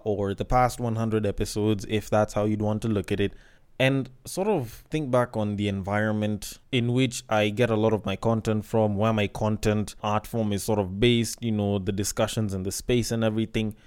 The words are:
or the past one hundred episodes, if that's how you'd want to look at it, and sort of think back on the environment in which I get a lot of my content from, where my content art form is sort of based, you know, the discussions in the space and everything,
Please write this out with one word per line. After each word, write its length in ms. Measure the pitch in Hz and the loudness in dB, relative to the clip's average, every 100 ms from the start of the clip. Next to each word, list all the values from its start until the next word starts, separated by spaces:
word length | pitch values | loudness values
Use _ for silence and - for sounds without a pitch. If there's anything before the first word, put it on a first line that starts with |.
or 300 | 110 101 98 | 0 -2 -2
the 120 | 98 107 | -2 0
past 340 | 127 123 - | 2 2 0
one 160 | 120 110 | -4 -2
hundred 320 | 113 110 104 | 0 0 0
episodes, 580 | - 104 107 107 104 - | -2 -4 0 0 0 -2
if 220 | 107 - | -4 0
that's 240 | 107 107 | 2 2
how 120 | 104 107 | 0 0
you'd 160 | 104 | 0
want 200 | 107 107 | 0 -2
to 40 | 117 | 0
look 240 | 101 - | -2 0
at 80 | 101 | 0
it, 140 | 101 - - - _ - | -2 -4 -18 -20 _ 0
and 320 | 131 135 127 - | 2 2 -2 -10
sort 240 | - - 202 | -10 -4 -2
of 380 | 185 113 - - | -2 -2 -10 -6
think 220 | 156 139 | -6 0
back 240 | 123 120 110 | 0 2 0
on 220 | 104 101 | -2 0
the 100 | 104 | 0
environment 920 | 98 95 104 107 107 107 104 - - - | -2 -2 0 0 0 -2 -4 -8 -16 -4
in 220 | 127 120 | -2 0
which 320 | 123 131 - - | 2 0 -2 -2
I 220 | 107 107 | 2 2
get 200 | 104 120 | 2 2
a 60 | 107 | 4
lot 160 | 110 | 2
of 140 | 107 98 | 2 0
my 100 | 98 | -2
content 480 | 113 110 110 107 | 0 0 0 -2
from, 320 | - 113 107 98 | 0 2 2 2
where 160 | 110 | 2
my 160 | 110 104 | 2 0
content 680 | - 107 107 107 107 98 - | 0 -2 0 2 0 -2 -4
art 240 | 107 107 - | -2 -2 -2
form 280 | 117 107 | -2 -2
is 100 | 98 | -2
sort 160 | - 104 | 0 0
of 180 | 95 98 | 0 2
based, 460 | 120 117 117 - | 4 4 0 -4
you 80 | 117 | -2
know, 260 | 107 101 101 | 0 2 0
the 120 | 92 | 0
discussions 640 | 98 98 - 107 - 107 | -2 -2 -2 -2 -2 -4
in 100 | 95 | -4
the 80 | 95 | -6
space 400 | - - 123 113 | -6 0 0 0
and 100 | 113 | 0
everything, 540 | 110 110 110 113 107 - | 0 0 -2 -2 -2 -6